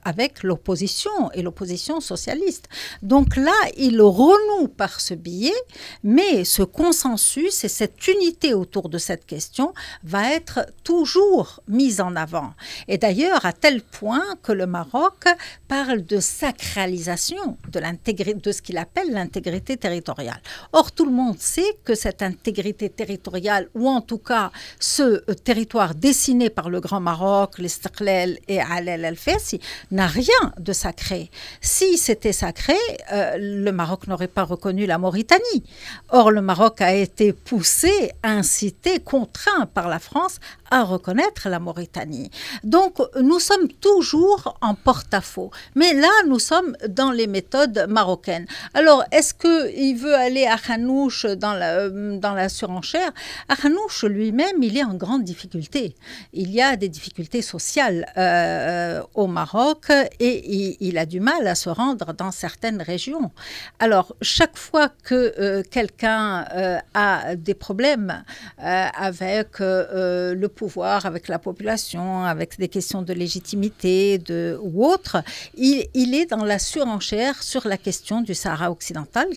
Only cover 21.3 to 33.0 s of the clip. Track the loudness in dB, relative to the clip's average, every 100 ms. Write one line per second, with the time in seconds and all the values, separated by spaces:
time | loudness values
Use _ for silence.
21.3 | -2 -4 -2 -2 -2 -4 -2 -2 -4 -6
22.3 | -4 -6 -4 -6 -6 -8 -6 -10 -8 -8
23.3 | -6 -6 -6 -12 -4 -2 -2 -4 -12 -4
24.3 | -2 -2 -8 -20 -8 -4 2 2 2 0
25.3 | -6 -2 -2 -2 0 -2 2 2 2 2
26.3 | 2 2 -2 -6 -6 -4 -4 -2 -2 2
27.3 | 2 0 -4 -8 -8 -10 -6 0 0 0
28.3 | -4 -4 -4 -2 -4 -4 -4 -6 -4 -2
29.3 | -2 -2 -8 -10 -16 -6 0 0 2 4
30.3 | 4 4 -2 -6 -4 -4 -6 -6 -6 -8
31.3 | -16 -20 -8 -2 2 4 4 2 0 0
32.3 | -2 -4 -4 0 2 0 -6